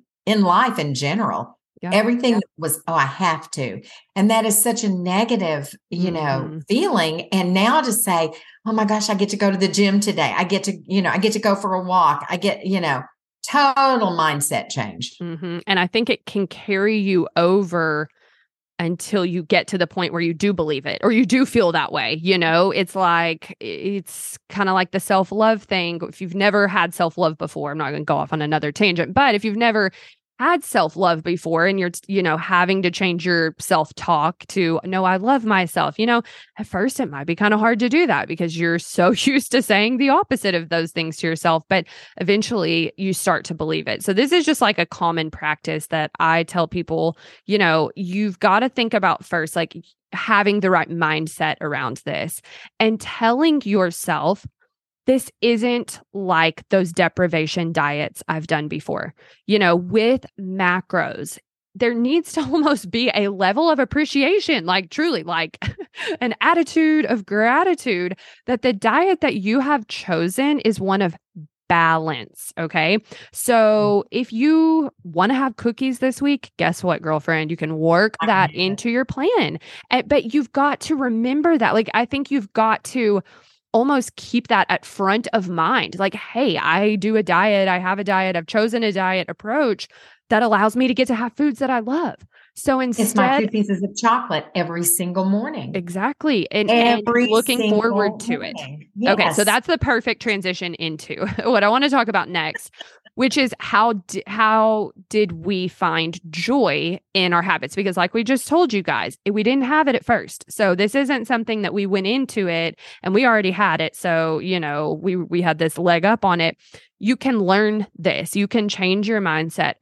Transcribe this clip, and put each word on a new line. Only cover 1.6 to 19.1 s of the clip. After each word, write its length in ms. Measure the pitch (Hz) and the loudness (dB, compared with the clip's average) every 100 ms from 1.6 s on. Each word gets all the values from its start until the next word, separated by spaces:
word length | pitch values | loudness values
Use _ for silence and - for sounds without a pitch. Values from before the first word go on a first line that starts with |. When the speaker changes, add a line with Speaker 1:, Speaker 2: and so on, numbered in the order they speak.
| _ _ | _ _
Speaker 2:
Yeah. 80 | 175 | -2
Speaker 1:
Everything 460 | 196 220 240 247 214 - - | 0 2 2 2 0 -2 -6
was, 240 | 160 - - | -6 -6 -4
"Oh, 80 | |
I 120 | 165 135 | -2 -2
have 440 | - 185 156 - | -2 -2 -2 -6
to." 280 | - 127 98 - - _ | -8 -8 -8 -16 -20 _
And 160 | 196 208 | 0 2
that 140 | 226 | 2
is 180 | 220 208 | 2 2
such 220 | 240 233 | 0 0
a 40 | 214 | -2
negative, 840 | 180 180 185 233 226 170 151 139 - _ | -2 -2 0 0 0 0 -4 -6 -14 _
you 200 | 175 180 | -4 -2
know, 100 | 165 151 135 | -2 -2 -2
Speaker 2:
Mm-hmm. 140 | 131 156 - | -4 -10 -2
Speaker 1:
feeling. 600 | 240 381 226 160 160 - | 0 2 0 0 -4 -2
And 220 | 190 180 | -2 2
now 260 | 185 220 311 | 2 4 2
to 120 | 262 | 0
say, 400 | 202 - 170 160 - - - 214 | -2 0 0 0 -4 -20 -12 -4
"Oh 60 | |
my 120 | 220 | 0
gosh, 240 | 208 214 208 | 0 0 0
I 60 | |
get 160 | 202 202 | 0 -2
to 60 | 202 | 0
go 120 | 202 | 0
to 60 | 190 | 2
the 120 | 196 | 0
gym 300 | 202 202 202 | 2 2 2
today. 320 | 202 165 135 87 | 2 0 0 0
I 80 | |
get 180 | 175 190 | -2 -2
to, 120 | 196 185 - | -2 -8 -2
you 140 | 190 | 0
know, 100 | 175 | 2
I 60 | 180 | 2
get 140 | 214 | 2
to 60 | 220 | 2
go 140 | 214 | 0
for 180 | 196 196 | 0 0
a 80 | 185 | -2
walk. 440 | 180 185 156 - - | 0 2 4 2 -4
I 80 | 175 | -4
get," 300 | 196 - 185 | -2 -2 -2
you 140 | 190 | -2
know, 220 | 165 131 - _ _ _ - | 0 -2 -6 _ _ _ -2
total 600 | 277 277 269 269 254 202 | 2 4 4 2 2 0
mindset 560 | 170 156 143 - 120 - | 0 0 0 -2 -4 -4
change. 480 | 135 107 - - - | -6 -6 -8 -12 -10
Speaker 2:
Mm-hmm. 400 | 175 165 175 170 - | -10 -8 -8 -6 -2
And 140 | 190 | 0
I 60 | 180 | 0
think 240 | 226 233 | 0 0
it 160 | - - | -2 -4
can 200 | 202 185 | -4 -4
carry 520 | - - 190 208 214 | -6 -4 0 0 0
you 300 | 196 180 - - | 2 2 0 2
over 720 | 170 196 185 170 160 151 151 _ _ _ _ _ _ - | 2 2 2 0 0 -2 -6 _ _ _ _ _ _ -6
until 440 | 170 175 - | -4 -4 -4